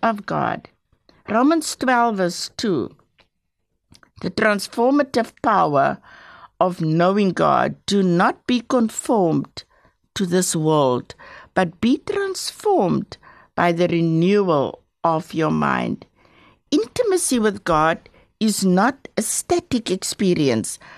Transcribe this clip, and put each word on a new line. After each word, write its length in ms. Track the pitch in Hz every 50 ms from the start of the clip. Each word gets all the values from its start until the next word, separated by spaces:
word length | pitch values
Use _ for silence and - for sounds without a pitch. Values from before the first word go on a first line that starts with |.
| -
of 240 | 226 226 208 -
God. 420 | - 165 156 135 - - - - - _ _ _ _ _ _ _ _ _ _ _ -
Romans 460 | 208 226 254 285 330 330 294 - -
twelve 440 | - - 254 254 240 233 240 220 190
verse 320 | 185 175 175 - - - -
two, 380 | - - 220 180 135 95 - - _ _ _ _ _ _ _ _ _ _ _ _ _ _ _ _ _ _ _ - - - _ _ - -
the 80 | 180
transformative 1040 | - - 220 220 208 196 - - - - 233 254 277 294 285 277 - 240 226 226 - _ -
power 560 | 262 214 185 170 156 147 135 135 143 - - - - - - - - - - - - _ _
of 200 | 180 185 175 -
knowing 500 | 170 160 156 165 170 185 196 208 208 190
God. 440 | 170 - 165 151 139 123 123 143 143 - _
"Do 180 | - 202 202 190
not 440 | 185 170 170 190 240 349 - _
be 140 | - 247 240
conformed 1040 | 226 - - 254 226 220 - - - - 269 220 185 165 156 143 - - - - - _ _ _ _ _ _ _ _ _ _
to 100 | - 202
this 300 | 175 170 185 180 - -
world, 640 | 170 156 156 156 151 143 131 123 123 - - - - - - - - - - _
but 280 | - 185 165 - -
be 180 | - 233 269 -
transformed 1160 | - - 392 403 403 381 381 - - - - - - 427 403 339 214 170 160 - - - - - _ - - - - _ _
by 160 | - 175 175 170
the 160 | 165 175 170
renewal 960 | 170 170 165 165 160 160 170 185 202 208 202 180 165 143 131 95 - - _ _ _ _ -
of 320 | 170 160 160 - - -
your 160 | 160 156 156
mind." 560 | 156 156 151 143 131 123 123 117 - - - _ _ _ _ _ _ _ _ _ _ _ _ _
Intimacy 680 | - 339 440 - - - 494 440 370 349 - - 269 240
with 240 | 214 214 190 208 -
God 440 | - 165 151 156 160 170 - - - _ - _ _ _ _
is 260 | 214 220 202 - 196
not 440 | 190 180 185 202 247 269 - _ - -
a 60 | - 214
static 680 | - - - - - 359 349 349 - - 233 220 -
experience, 880 | 196 190 - - - - 214 185 175 - 151 135 117 113 - - - - - - -